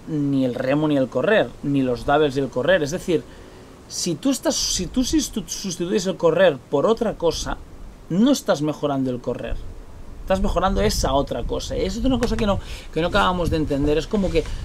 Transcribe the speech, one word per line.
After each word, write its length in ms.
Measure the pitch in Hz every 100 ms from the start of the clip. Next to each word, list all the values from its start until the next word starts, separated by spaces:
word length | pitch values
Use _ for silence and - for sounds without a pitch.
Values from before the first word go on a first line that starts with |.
| -
ni 380 | 156 143 139 131
el 100 | 120
remo 320 | 131 143 156
ni 100 | 143
el 120 | 127
correr, 400 | 127 151 214 123 -
ni 220 | 143 139
los 240 | 131 117 127
doubles 280 | 147 151 131
y 20 |
el 100 | 135
correr. 320 | 127 139 185
Es 80 | 143
decir, 340 | 175 - 151 - - - - - - -
si 280 | - 180 151
tú 160 | 269
estás, 240 | 262 330 -
si 320 | - - 180
tú 140 | 247
sustitu-, 460 | 254 320 233 - 170
sustituyes 600 | - 196 - 175 214 185
el 100 | 170
correr 400 | 170 160 185 135
por 300 | - 143 180
otra 320 | 226 214 156
cosa, 400 | 170 156 131 - - - - - -
no 220 | 170 247
estás 320 | 277 - 170
mejorando 480 | 151 143 147 135 131
el 100 | 123
correr. 340 | - 120 117 - - - - - - -
Estás 180 | - 190
mejorando 400 | 202 170 185 196
esa 320 | 208 - 147
otra 300 | 135 - 123
cosa. 340 | 120 131 - 135
Y 40 |
eso 180 | 180 208
es 60 | 262
una 120 | 254
cosa 180 | 233 220
que 120 | 214
no, 120 | 190 - - -
que 80 | 156
no 100 | 175
acabamos 420 | 196 190 180 165
de 60 | 160
entender. 380 | 143 139 147 151
Es 80 | 151
como 240 | 214 180
que 120 | 160 151 -